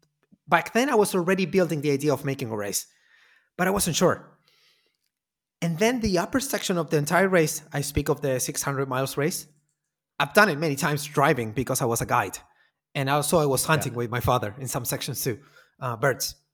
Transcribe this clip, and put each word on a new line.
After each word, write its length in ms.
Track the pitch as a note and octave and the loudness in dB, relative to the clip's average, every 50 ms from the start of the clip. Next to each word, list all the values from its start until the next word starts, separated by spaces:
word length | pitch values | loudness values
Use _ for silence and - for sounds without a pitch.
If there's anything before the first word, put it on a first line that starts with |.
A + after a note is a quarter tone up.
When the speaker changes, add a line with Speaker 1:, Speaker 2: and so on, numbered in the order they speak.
| _ _ _ _ _ _ _ _ _ - | _ _ _ _ _ _ _ _ _ 0
Speaker 1:
back 260 | F3+ E3 - - - | 0 2 2 0 0
then, 160 | A3+ B3+ C#4+ | 0 2 4
I 60 | C4 | 4
was 180 | G#3+ G3+ F#3+ - | 4 4 4 2
already 320 | F#3 E3+ F3 F#3+ F#3 F#3+ | 0 2 2 2 2 0
building 360 | D3+ F#3 F#3+ F3+ D#3 E3 D3 | 2 2 2 2 2 0 0
the 100 | C#3 D3 | 0 0
idea 200 | C#3 C3+ C#3+ D3+ | 0 2 2 2
of 140 | C3+ - - | 0 0 0
making 240 | C#3 C3+ - C3 A2 | -4 -4 -4 -4 -6
a 80 | A2 G#2 | -4 -4
race, 300 | G2+ G2+ F#2+ - - - _ _ _ _ _ _ _ _ _ _ _ _ _ | -4 -4 -4 -6 -6 -8 _ _ _ _ _ _ _ _ _ _ _ _ _
but 120 | - F3+ F#3 | -2 0 0
I 20 | |
wasn't 260 | G3 G3+ - F3+ D3 - | 0 0 0 0 2 2
sure. 340 | F#3+ D#3 G#2 - - - - _ _ _ _ _ _ _ _ _ _ _ _ _ _ _ _ _ _ _ _ _ _ _ _ _ | 4 4 2 0 -4 -12 -20 _ _ _ _ _ _ _ _ _ _ _ _ _ _ _ _ _ _ _ _ _ _ _ _ _
And 160 | E3+ E3+ E3 D#3 | -4 -4 0 2
then 220 | G#3+ A#3 C4 B3 | 2 2 2 0
the 180 | A3 G#3 F#3 E3 | 0 0 2 0
upper 220 | F#3 - - C4 | 0 0 -2 -2
section 400 | B3+ - - - - - F#3+ E3+ | -2 -2 -4 -4 -2 -2 -2 -2
of 100 | D#3 - | 0 0
the 80 | E3 D3+ | 0 0
entire 300 | D3 - F3+ F3 G3 F#3+ | 2 2 2 2 4 4
race, 340 | F#3 F3 D#3+ D3+ - - - - | 4 4 2 2 0 -6 -10 -8
I 100 | - C#3+ | -6 -6
speak 280 | C#3+ - - D3+ C#3+ D#3 | -6 -2 -4 -2 0 0
of 120 | D3 C#3 | -2 0
the 180 | - C#3 C3 B2 | 0 -2 -2 -2
six 240 | - - C#3+ - - | -2 -4 -6 -4 -4
hundred 240 | D3 C#3 C3 C#3 C3+ | -4 -2 -2 -4 -2
miles 260 | B2+ B2+ C#3 C3+ - | -2 -2 -2 -2 -2
race. 300 | C#3+ C#3 E3+ F#3 - - - _ _ _ _ _ _ _ _ _ _ _ _ _ - | -2 -2 -2 -2 -4 -10 -14 _ _ _ _ _ _ _ _ _ _ _ _ _ -4
I've 140 | C#3+ C#3+ - | -4 2 4
done 160 | G#3 G#3 G3+ | 4 6 6
it 80 | D3 C#3 | 4 0
many 180 | E3 D#3+ C#3 | -2 -2 0
times 280 | - - D3+ D3 D3 - | 0 0 0 -2 -2 -4
driving 460 | - - D3+ C#3 D3+ D#3 B2+ A2+ A2 | -4 0 2 2 2 2 0 -2 -4
because 300 | G#2+ C#3 B2 - C3 - C#3+ | -4 -4 -4 -2 -2 -2 0
I 20 | |
was 160 | A#2 A#2 A2+ | 0 0 0
a 40 | B2+ | 0
guide. 340 | G2+ B2 A#2+ G#2+ F#2 - - - _ _ _ _ _ _ _ _ _ - | 2 2 2 0 0 -6 -12 -16 _ _ _ _ _ _ _ _ _ -6
And 160 | D3+ C3+ C3+ | -4 -2 0
also 260 | C#3+ D3 - - F#3 E3 | 0 0 0 2 2 2
I 80 | D3+ | 4
was 180 | C#3+ C3 B2 - | 2 2 0 2
hunting 260 | - D#3+ C#3+ - C#3 A2+ | 2 2 2 0 -2 -4
Speaker 2:
Yeah. 40 | A#2+ | -4
Speaker 1:
with 120 | A#2+ A2 | -4 -4
my 120 | A#2 A#2+ | -4 -2
father 340 | - C#3 B2 B2 A2+ G#2 G#2 C#3+ | 0 2 2 2 0 -4 -8 -8
in 100 | C3+ A#2+ | -8 -6
some 180 | - C3+ A#2+ | -6 -6 -4
sections 380 | - D3 C3+ - - C3 - - | -6 -6 -6 -6 -8 -8 -6 -4
too, 140 | C#3 G#2+ - - _ _ - _ _ _ _ | -4 -6 -6 -10 _ _ -20 _ _ _ _
uh, 160 | C3+ B2+ A#2 G#2+ | -8 -8 -4 -2
birds. 360 | C3 C#3 B2 - - - - - _ _ | 0 0 0 -2 -4 -8 -10 -12 _ _